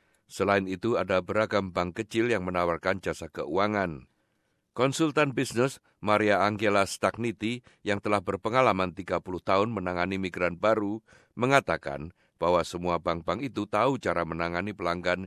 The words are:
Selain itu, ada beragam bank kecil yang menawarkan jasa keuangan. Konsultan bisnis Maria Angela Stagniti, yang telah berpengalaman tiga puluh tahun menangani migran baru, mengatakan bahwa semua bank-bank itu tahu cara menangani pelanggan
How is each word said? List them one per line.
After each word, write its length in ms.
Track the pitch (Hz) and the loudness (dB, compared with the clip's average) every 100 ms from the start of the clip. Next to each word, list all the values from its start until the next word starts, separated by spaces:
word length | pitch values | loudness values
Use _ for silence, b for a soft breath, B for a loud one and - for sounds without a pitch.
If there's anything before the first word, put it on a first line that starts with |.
| _ _ _ | _ _ _
Selain 400 | - 98 101 95 | -2 2 2 2
itu, 320 | 92 113 113 | -2 0 0
ada 240 | 92 92 | 2 0
beragam 480 | 90 101 107 104 95 | 0 0 0 0 0
bank 300 | 90 87 85 | -2 -2 -4
kecil 260 | 110 113 120 | -4 0 2
yang 160 | 107 | 0
menawarkan 560 | 90 90 87 82 92 95 | 0 0 0 0 -2 -2
jasa 320 | 87 80 82 | -2 -6 -8
keuangan. 720 | - 71 85 104 104 92 71 62 _ _ _ _ _ _ - | -10 -4 0 2 0 -2 -4 -14 _ _ _ _ _ _ -2
Konsultan 560 | 131 135 160 143 147 | 0 2 0 2 0
bisnis 480 | 123 131 113 135 - _ _ | 0 -2 0 0 -2 _ _
Maria 400 | 101 104 107 95 | 2 4 4 4
Angela 400 | 101 104 104 101 | 2 2 2 4
Stagniti, 800 | 98 - 98 110 117 - 110 123 b b | 2 0 -2 0 -4 -4 -4 -6 b b
yang 240 | 101 101 | -2 -2
telah 160 | 104 104 | 0 0
berpengalaman 720 | 92 95 113 123 127 95 92 | 0 -4 0 4 4 4 0
tiga 320 | 87 90 87 | -4 -4 -4
puluh 160 | 92 90 | -4 -6
tahun 320 | - 98 110 | 2 2 2
menangani 480 | 107 90 90 90 95 | 0 -4 -2 -2 -2
migran 400 | 95 90 87 87 | -4 -2 -2 0
baru, 400 | 104 110 101 110 - b b | 2 2 0 -4 -10 b b
mengatakan 800 | - 123 139 - 80 71 69 80 - _ - | -4 2 2 2 -4 -4 -10 -10 -16 _ -2
bahwa 240 | 82 87 | 2 2
semua 400 | 82 87 87 85 | 2 -4 -2 -2
bank-bank 400 | 85 85 82 95 | -2 -4 -4 -4
itu 240 | 139 104 | -4 -6
tahu 320 | 104 104 123 135 | -2 0 0 0
cara 240 | 98 85 82 | -2 -2 -2
menangani 480 | 82 85 87 101 104 | -2 -4 -4 -6 -4
pelanggan 480 | 87 87 87 90 | -4 -2 -2 -2